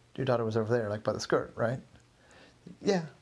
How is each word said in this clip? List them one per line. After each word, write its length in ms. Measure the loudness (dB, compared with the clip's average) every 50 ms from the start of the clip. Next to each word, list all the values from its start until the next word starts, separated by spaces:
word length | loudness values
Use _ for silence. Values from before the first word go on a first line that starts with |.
| _ _ _
your 80 | -4 0
daughter 200 | 2 2 2 2
was 120 | 0 0
over 160 | 0 2 2 2
there, 160 | 2 2 0
like, 160 | -4 -2 -2
by 80 | -2 -2
the 80 | -2
skirt, 320 | 0 2 2 2 2 -2 -4
right?" 260 | -2 0 0 0 -2 -6 -14 -20 -20 _ _ _ _ _ -20 -20 -20 -20 -20 -20 _ _ -20 -20 -4
"Yeah." 240 | -2 0 0 0 0 -4 -12 -18